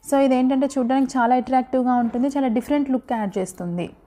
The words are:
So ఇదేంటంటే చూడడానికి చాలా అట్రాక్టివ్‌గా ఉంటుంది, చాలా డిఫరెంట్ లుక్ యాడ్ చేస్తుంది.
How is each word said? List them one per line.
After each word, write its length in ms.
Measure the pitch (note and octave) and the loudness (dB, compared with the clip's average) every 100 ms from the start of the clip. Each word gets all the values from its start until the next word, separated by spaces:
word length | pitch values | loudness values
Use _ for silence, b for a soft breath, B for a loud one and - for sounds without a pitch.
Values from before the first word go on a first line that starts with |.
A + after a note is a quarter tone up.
| - | 0
So 120 | C#4 C#4 | 2 4
ఇదేంటంటే 400 | B3+ B3+ C4+ C4+ C4+ | 4 2 2 0 -2
చూడడానికి 360 | A#3+ C4 C4 C4 | 0 0 0 0
చాలా 200 | A#3 B3+ | 2 2
అట్రాక్టివ్‌గా 540 | B3 C4 B3 C4 B3 B3 | 2 0 0 -2 0 0
ఉంటుంది, 260 | A#3 A#3+ C4+ C#4 | 0 0 -2 0
చాలా 120 | C4+ A3 | 0 -2
డిఫరెంట్ 340 | A#3 D4 C4+ B3+ | 0 -2 0 -2
లుక్ 180 | - A#3 | -2 -4
యాడ్ 160 | G3+ F#3 | -4 -4
చేస్తుంది. 480 | F#3 - F3 F3 E3+ - | -6 -6 -8 -6 -6 -10